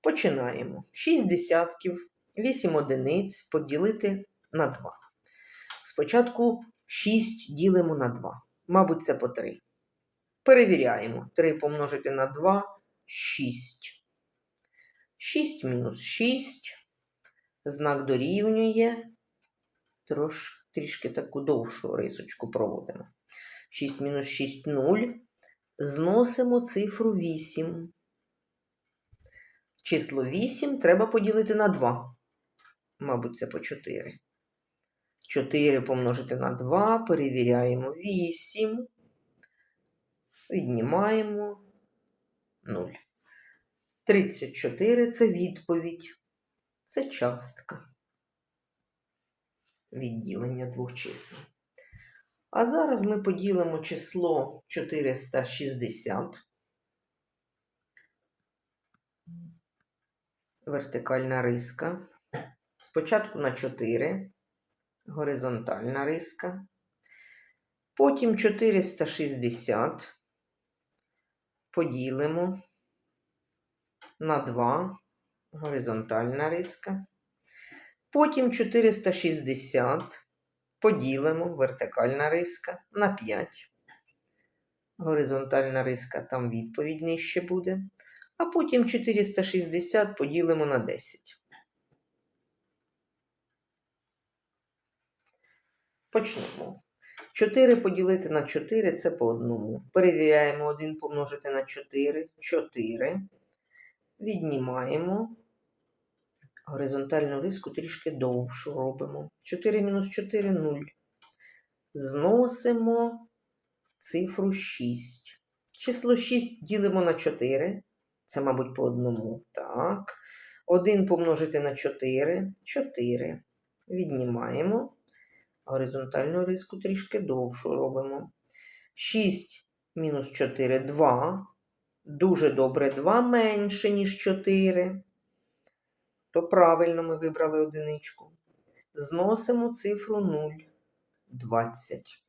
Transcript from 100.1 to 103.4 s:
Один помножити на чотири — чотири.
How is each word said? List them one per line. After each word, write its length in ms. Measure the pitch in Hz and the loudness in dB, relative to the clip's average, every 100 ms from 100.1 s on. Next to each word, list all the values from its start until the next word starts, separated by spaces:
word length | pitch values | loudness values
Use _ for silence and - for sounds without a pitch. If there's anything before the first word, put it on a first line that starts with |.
| 156 156 151 147 147 147 | 6 6 6 6 2 -2
Один 300 | 147 156 156 | -2 -6 -8
помножити 540 | 151 147 143 143 143 | -6 -4 -4 -6 -4
на 140 | 135 | -4
чотири — 640 | 135 - 139 139 143 151 160 _ | -4 -10 -6 0 0 0 -6 _
чотири. 800 | - 165 - 127 110 117 - 190 196 _ | -2 -2 -2 -6 -4 -2 -2 -2 -8 _